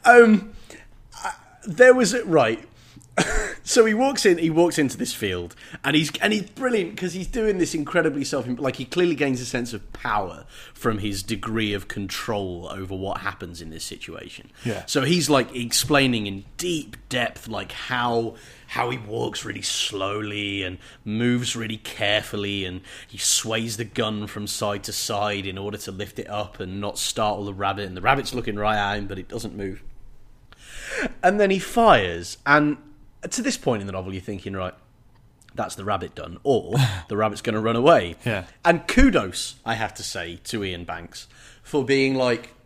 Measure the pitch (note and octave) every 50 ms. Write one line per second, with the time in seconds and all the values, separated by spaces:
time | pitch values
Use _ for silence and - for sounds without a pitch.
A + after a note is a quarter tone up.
0 | - A#3 A#3+ A#3+ A#3 A3+ G#3+ G3 - - - - - - - - - - - -
1 | - - - - - F#2 - - - - - - - A3 E3+ D#3 B3+ B3+ B3 B3+
2 | A#3+ F3+ A3 B3 A3+ G3 D#3+ D3+ B2 A2 A2+ A2 - - - - - - - -
3 | - - - - - - - - - - - - - - - G#3+ A3 A3 G#3+ G#3+
4 | C4 C#4 C#4+ - - G3+ F3 E3 E3 E3 D#3 E3 F3 E3+ - E3 D3 B2+ - -
5 | B2 - - - A2 G2 F2+ F2+ F2 E2+ - - - - - - - C3+ D3 D#3
6 | E3 C#3+ - - - G#3 G#3+ G#3 F#3 - - - C4 B3 A#3+ G#3+ F3+ E3 - -
7 | F#3 F3+ D#3+ F#3 F3+ - - A#3 A3 G#3+ G3+ F#3 E3 - - D#3+ C#3+ - - F3
8 | D#3+ - C3+ C#3 C3+ - - C#3 A#2 B2 B2 A#2+ D3 C3 - - C3 - - F3
9 | F3+ F3 D#3 B2+ D3 C#3 B2+ A#2+ B2 A#2 - B2 A#2+ A#2+ A#2 G2+ - - - -
10 | - A#2+ G#2+ G#2 G2 F2 E2 - - - - - - - - - - A#2+ G#2+ F#2
11 | G2 G#2 G2+ F#2+ F#2+ - A2+ G#2+ - A2+ A2 A2+ A2 G#2 G2+ G2 - - - -
12 | G2+ F2+ - - - - A2 G2+ G2 F#2 F2 E2+ E2+ - - F#2+ F#2+ F2+ F#2+ F#2
13 | F#2+ G2 - - - G2+ F#2+ - F#2+ E2+ E2+ E2 E2+ D#2+ D#2+ D#2+ - - F2 E2
14 | - - E2 - - G2 - - - - - - - B2 G#2+ F#2 - - - D3
15 | C3 C#3+ F3 F3+ C#3+ C3+ D3 C3 A#2 - - B2 A#2+ A#2 - - - - D3+ C#3
16 | C3+ C3 A#2+ A2 G#2 G2+ F#2+ F#2+ G2+ - - - E3+ F3+ E3+ D#3 C3 - - -
17 | - - C3 B2 A#2+ A2 - - - A#2 G#2+ G2 G2 F#2 - - - - B2+ B2
18 | B2 B2 A#2 A#2 A#2 A2 A2+ - - - - - - - - B2 A#2+ A#2+ B2+ A#2+
19 | A2 G#2 G#2+ A#2 A#2+ A#2+ - - - G#2+ G#2 G#2 G#2 - - - - - G#2 G2
20 | F#2+ G2 G2+ G#2+ G#2+ G#2 G#2 G#2 G#2 G2+ G2 G2+ F#2+ F2+ F#2 - - - - -
21 | _ G#2+ G#2+ A2 A#2+ B2 B2 B2 B2 A#2 - A#2 A2+ A2 A2+ G#2+ - - - -
22 | A2 G2+ G#2 G#2+ - - - G#2 G2+ G2+ G2+ G2+ F#2+ F#2 F2+ F#2 - - - -
23 | - _ - F#2+ - - - - - A2+ A2+ A2+ A2+ A#2 A2 G#2+ A#2 G2+ - -
24 | A#2 A2 G#2+ G#2 G#2 G2+ - G#2+ G#2 G#2 - - A2+ G#2 G2+ G#2 - - G#2+ -
25 | - - A2 G2+ G#2 G#2 G2+ G2+ G2 G2 F#2 G2 G2 G#2 G2+ G2+ - - F#2+ F#2
26 | G#2 G2+ - - - - G#2 G#2+ G#2 - - - G2 F2+ F#2 G2+ G2+ G2+ - -
27 | - - - - A2 G#2 G#2 G2 G2+ G2+ G2 F#2 G2+ G2 G2 G2+ G2+ F#2 F2+ F#2
28 | F#2 A#2 C#3 C#3 A#2 A2+ B2+ B2 A2+ A2+ G2+ G#2 G#2 G#2+ G#2+ G#2 G2+ G2 G2+ G#2
29 | G2 F#2+ G2 F#2 F#2 - - A#2 G#2+ G2+ - - G2 F#2+ - - - - - -
30 | - - - - - - - - - - - _ - - - - - - - A#4
31 | E4 - - - - F3+ G3+ G#3 G#3 F#3+ G3 F#3+ - - - A#3+ A#3 A3 E3 A2+
32 | F#2+ F2+ E2+ E2+ F2 - - - _ C#3 C#3+ D3+ D3+ D3 D3 - - - - -
33 | - - - - - E3+ - - A#3 C#4+ - - - D3+ A#2+ G#2 G2 G2 F#2+ F#2
34 | F#2 F#2+ F#2+ F#2+ F2+ - G#2 F#2 - G2 G2 F#2+ F#2 F#2 - _ _ _ _ _
35 | _ - - _ - _ _ _ _ - _ - G#2+ F#2+ - - F#2+ G#2 G2+ F#2
36 | F#2 D#2+ _ - D#2 D#2+ F2 - - C#3 C3 G#2 - - G#2+ C#3+ C3 A2+ G2 F2+
37 | - - G#2+ G2+ A2 G#2+ G2+ G#2 - A#2+ A2 G#2+ G#2+ A2+ A#2 A#2 B2 D#3 E3+ B2
38 | F#2 F2 E2 - - B2 A2 F#2+ F2 - - _ - F3 E3+ D#3+ - - - B3+
39 | C#4 C4+ F#3+ B2 G#2 F#2 - - - - - - _ A2+ A2+ A2 A2+ - - -
40 | F#2+ - - G2 E2+ E2+ F2 - - - - A2 G2+ F#2+ F2+ F2 F2 E2+ E2+ E2+
41 | F2 F2 - - - _ - - - - - - _ - - D3 B2+ A#2+ C#3 C3+
42 | C3+ C3+ C3+ C3 B2+ B2 A#2+ A2+ - - - _ _